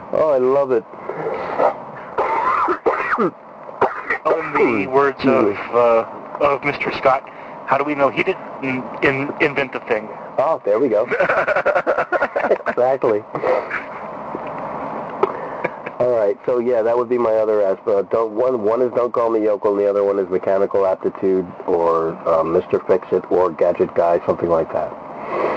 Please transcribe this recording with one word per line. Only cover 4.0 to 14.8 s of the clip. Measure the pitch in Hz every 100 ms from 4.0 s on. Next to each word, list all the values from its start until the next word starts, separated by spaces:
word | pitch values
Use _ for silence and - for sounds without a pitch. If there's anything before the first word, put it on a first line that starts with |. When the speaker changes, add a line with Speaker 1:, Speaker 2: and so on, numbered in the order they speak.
| - - 156 160 156
Speaker 2:
the | 147 143 110 95
words | 131 139 135
of, | 135 131 107 101 -
uh, | 117 120 113 113 - - -
of | 147 139
Mister | 143 135 -
Scott, | - 135 131 - - - - -
how | 135
do |
we | 143
know | 147 135
he | 101
didn't | - 185 - -
in-, | 135 127 110 -
in-, | 151 135 143 -
invent | 160 139 131
the | 123
thing? | - 110 110 - - -
Speaker 1:
Oh, | 139 156
there | - 107
we | 135
go. | 104 123
Speaker 3:
<laughs> | 220 190 254 175 202 180 - - - - - 285 - 170 - -
Speaker 1:
Exactly. | 123 123 135 131 107 - - - 85 - - - - - - - - - - - -